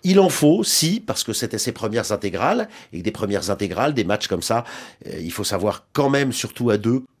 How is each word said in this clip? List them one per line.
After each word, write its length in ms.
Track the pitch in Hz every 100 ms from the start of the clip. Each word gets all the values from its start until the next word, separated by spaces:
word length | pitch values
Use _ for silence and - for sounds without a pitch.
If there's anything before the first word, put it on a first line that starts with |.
Il 160 | 180 190
en 100 | 180
faut, 360 | - 147 190
si, 340 | - - 160 220
parce 240 | - -
que 100 | -
c'était 240 | 107 117 107
ses 140 | 120
premières 400 | - 110 113 104
intégrales, 580 | 104 101 87 135 240 214 - -
et 80 | 87
des 120 | 95
premières 380 | - 101 101 82
intégrales, 440 | 98 98 82 143
des 80 | 131
matchs 240 | 90 104 -
comme 160 | 95
ça, 220 | - 117 - - - - -
euh, 140 | 80
il 100 | 85
faut 140 | -
savoir 420 | 98 98 101 - _
quand 180 | - 139
même, 220 | 139 135
surtout 380 | 117 120 - 120
à 80 | 104
deux, 260 | 110 131 - _